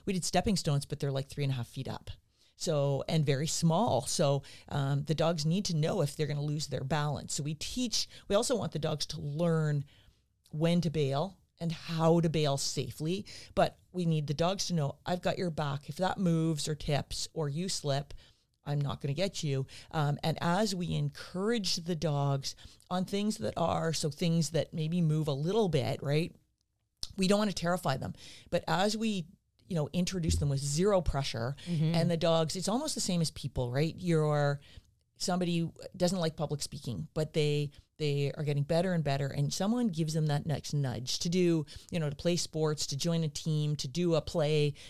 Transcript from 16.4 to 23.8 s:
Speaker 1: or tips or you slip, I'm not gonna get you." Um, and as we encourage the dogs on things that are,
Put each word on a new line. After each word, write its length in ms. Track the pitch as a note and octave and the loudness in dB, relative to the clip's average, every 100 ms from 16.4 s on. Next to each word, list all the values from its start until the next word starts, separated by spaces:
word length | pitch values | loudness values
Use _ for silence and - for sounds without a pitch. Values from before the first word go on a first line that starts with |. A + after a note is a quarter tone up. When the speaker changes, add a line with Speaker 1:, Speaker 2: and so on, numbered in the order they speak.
| D#3+ D3 - | 2 0 -2
Speaker 1:
or 80 | D3+ | -4
tips 520 | - C#3 - - - | 0 -2 -2 -8 -6
or 160 | D#3+ D3 | -4 -4
you 200 | D3 F#3 | -2 -4
slip, 440 | - D3 C#3 D3 - - _ _ _ C#3+ | -4 -2 -2 -4 -14 -18 _ _ _ -4
I'm 160 | D3 | -2
not 180 | C#3+ - | 0 -2
gonna 120 | C#3+ | -4
get 280 | C#3+ G3 - | -2 -2 -2
you." 240 | D3+ C3+ C3+ - - | -2 -2 -4 -10 -6
Um, 280 | D#3+ C#3+ C#3+ | -2 0 0
and 160 | D#3+ - | -2 0
as 340 | E3+ F#3 A3 F#3 | 0 2 2 0
we 180 | E3 D#3 | -2 0
encourage 840 | C#3+ - - F3+ G#3 A#3+ F3+ - | -2 -4 -10 -4 0 0 0 -2
the 180 | E3 E3 | -2 -2
dogs 600 | E3 C#3+ C#3+ C3+ - - - - - | 0 2 2 0 -2 -10 -20 -20 -6
on 140 | F3+ F#3 | -4 -2
things 320 | G3+ G#3+ G#3+ | 0 0 0
that 160 | G#3+ - | -4 0
are, 360 | E3+ E3+ | 0 2